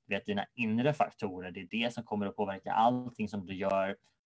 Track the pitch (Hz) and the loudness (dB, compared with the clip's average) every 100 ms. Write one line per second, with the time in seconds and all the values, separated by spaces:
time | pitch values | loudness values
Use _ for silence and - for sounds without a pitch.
0 | - 98 - 101 - - 113 110 135 147 | -4 -4 0 -2 -2 -2 0 4 4 4
1 | - - 101 90 90 90 90 110 117 117 | 0 0 -6 -4 -8 -8 -6 -2 -2 -2
2 | 117 104 101 95 98 95 - 98 117 127 | -4 -2 -2 -2 -2 -2 -2 4 4 4
3 | 123 - 107 104 90 95 95 95 95 101 | -2 -6 -4 -4 -6 -2 0 2 0 -2
4 | _ _ | _ _